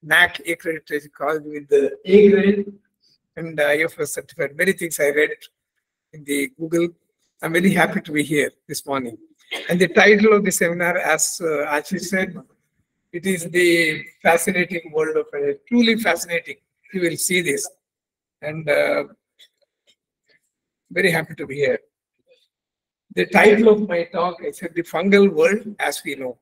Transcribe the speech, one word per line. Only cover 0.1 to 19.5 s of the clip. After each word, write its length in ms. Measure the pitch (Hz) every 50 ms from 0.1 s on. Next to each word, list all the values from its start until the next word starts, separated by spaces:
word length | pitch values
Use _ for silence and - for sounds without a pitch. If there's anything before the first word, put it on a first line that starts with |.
| 156 165 175 175 175 - - -
accredited 640 | 170 160 - 165 160 156 _ - 160 147 147 147 _
college 300 | - 143 143 160 156 147
with 240 | 151 151 147 143 143
the 300 | 143 139 135 - - - _
A 260 | 190 190 208 208 202
grade 420 | 202 196 190 196 208 202 202 - - _ _ _ _ _ _ _ _ _ _ _ _
and, 220 | 165 165 165 160 151
uh, 60 | 147
I 120 | 147 147 151
F 200 | 160 165 - -
S 160 | 156 147 -
certificate. 420 | - 143 _ - - 151 139 143
Many 160 | 151 175 190 190
things 280 | 190 175 165 156 -
I 100 | 151 143
read 200 | 143 147 151 - - _ - - _ _ _ _ _ _ _ _ _ _ _ _ -
in 120 | 156 147
the 260 | 139 143 143 139 135 _ _
Google. 300 | 165 165 165 170 170 170 170 _ _ _ _ _ _ _ _ _ -
I'm 100 | 160 165
very 200 | 175 180 196 165
happy 280 | 175 160 - - 196 -
to 100 | - 151
be 100 | 151 147
here 300 | 139 156 147 131 123 _ _ _ _
this 180 | 151 - -
morning. 320 | 147 139 135 127 117 113 - - _ _ _ _ _ - - - -
And 120 | 175 180
the 80 | 185 170
title 460 | 170 202 190 202 214 208 208 220 214
of 100 | 208 202
the 80 | 185 180
seminar, 440 | - 196 170 170 175 175 175 175 180
as, 420 | - 147 156 156 - - - - 185
uh, 240 | 160 156 147 147 151 147
Ashish 280 | 151 151 - 196 170 160
said, 340 | - 202 190 190 190 165 - - _ _ _ _ _ _ _ _ _ _ _ _ _ -
it 140 | 175 156
is 240 | 185 190 175 - 175
the 540 | 160 175 180 175 170 170 165 156 156 147 - - _ _ _
fascinating 680 | 185 170 170 - - 185 180 180 170 190 170 - 165 151
world 240 | 156 156 156 156
of, 100 | 156 151 - -
uh, 200 | 143 143 143 143 139 _
truly 300 | - 240 240 240 226 226
fascinating. 600 | 220 226 196 165 170 - - 170 165 - - 135 _ _ _ _ _ _ _ -
You 80 | 190
will 160 | 175 170 160
see 240 | - - - 185 180
this. 280 | 175 147 139 139 - - _ _ _ _ _ _ _ _ _ _ _ _ _ _ -
And, 260 | 147 156 160 156 151
uh, 340 | 143 143 147 143 143 147 143 143 - _ _ _ _ _ - _